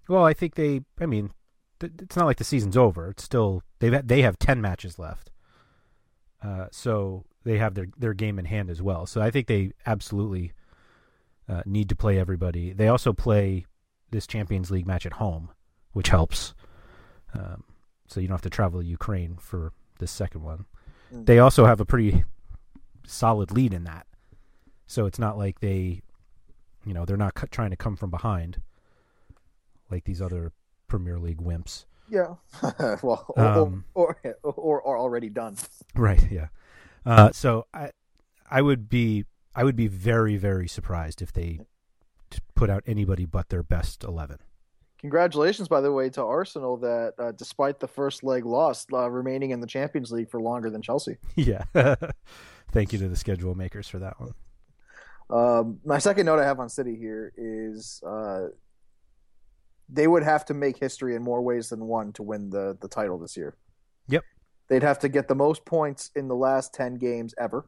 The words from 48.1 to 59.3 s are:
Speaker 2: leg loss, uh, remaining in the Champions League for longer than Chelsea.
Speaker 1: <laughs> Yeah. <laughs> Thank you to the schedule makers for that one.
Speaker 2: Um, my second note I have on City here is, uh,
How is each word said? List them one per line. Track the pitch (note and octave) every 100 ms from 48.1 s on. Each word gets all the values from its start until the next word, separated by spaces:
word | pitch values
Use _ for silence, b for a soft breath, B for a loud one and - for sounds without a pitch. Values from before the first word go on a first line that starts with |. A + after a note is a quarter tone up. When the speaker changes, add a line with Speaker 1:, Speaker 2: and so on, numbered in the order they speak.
| -
Speaker 2:
leg | C3+ B2+ A#2
loss, | A#2+ D#3 A#2+ -
uh, | B2+ B2
remaining | B2 B2+ C3 C3+
in | B2
the | A#2
Champions | C3+ C#3+ D3 A#2
League | A#2 A2+
for | A#2+
longer | A2+ A#2+ A2+
than | G#2+
Chelsea. | A2 C#3 - - -
Speaker 1:
<laughs> | -
Yeah. | B2 F#2+ F2+
<laughs> | F3 C3 B2+ - - - B B B B
Thank | A2+ G2+
you | G#2+
to | F#2+
the | F2+
schedule | - F#2 F2+
makers | F2+ F#2 G2+ -
for | F#2
that | F#2+ -
one. | A#2+ - - - _ _ B B B B B
Speaker 2:
Um, | A#2 A#2+ A#2 A2+ G#2+ D3+
my | D3
second | G3+ G3+ E3
note | D#3
I | C#3+
have | C3
on | A#2
City | - B2 A2+
here | A2+ A2 A2 -
is, | A2+ A2 A2 G#2+ A2 - E2+
uh, | G#2+ G#2+ F#2+ F2 - _ _ _ _ _ _ _